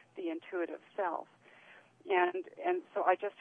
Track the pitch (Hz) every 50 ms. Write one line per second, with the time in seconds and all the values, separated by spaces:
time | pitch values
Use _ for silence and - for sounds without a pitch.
0 | - _ _ - 185 165 160 165 - - - 180 170 160 156 147 - - - -
1 | 196 175 160 - - - - _ _ - - - - - - - - _ _ _
2 | - - 196 180 - 180 175 185 175 - - - - - 359 370 311 - - 202
3 | - 165 185 180 - 202 - -